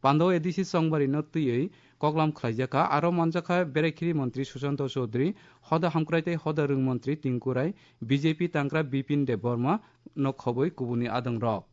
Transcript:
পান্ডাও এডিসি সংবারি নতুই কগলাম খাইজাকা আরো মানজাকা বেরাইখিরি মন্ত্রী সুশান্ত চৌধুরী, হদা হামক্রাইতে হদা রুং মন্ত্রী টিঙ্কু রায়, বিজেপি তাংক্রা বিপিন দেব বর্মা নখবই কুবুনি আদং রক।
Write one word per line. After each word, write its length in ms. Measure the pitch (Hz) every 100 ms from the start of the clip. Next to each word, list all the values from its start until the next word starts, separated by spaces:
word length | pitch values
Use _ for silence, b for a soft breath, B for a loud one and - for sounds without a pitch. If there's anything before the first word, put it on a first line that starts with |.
| 135
পান্ডাও 240 | 147 175
এডিসি 320 | 180 165 175
সংবারি 440 | 190 180 160 156 139
নতুই 640 | 147 156 165 139 120 170 b b b
কগলাম 300 | 147 156 156
খাইজাকা 500 | 151 123 113 127 139 165 143
আরো 140 | 170
মানজাকা 440 | 175 165 170 170 180
বেরাইখিরি 500 | 175 139 160 156 170
মন্ত্রী 300 | 156 127 - 135
সুশান্ত 300 | 131 143 143 139 135
চৌধুরী, 320 | 120 117 156 202 B B
হদা 280 | - 165 165
হামক্রাইতে 420 | 160 156 165 160 165
হদা 200 | 156 151 143
রুং 140 | 139 131
মন্ত্রী 260 | 123 131 151
টিঙ্কু 340 | 131 123 127
রায়, 180 | 123 151 - b b 117
বিজেপি 360 | 139 156 156 175
তাংক্রা 340 | 156 139 156
বিপিন 420 | 147 135 131 143 135
দেব 140 | 110
বর্মা 300 | 120 120 127 208 b b - -
নখবই 520 | 135 135 - 120 156
কুবুনি 380 | - 120 120 120 117
আদং 180 | 123 117
রক। 200 | 113 101 -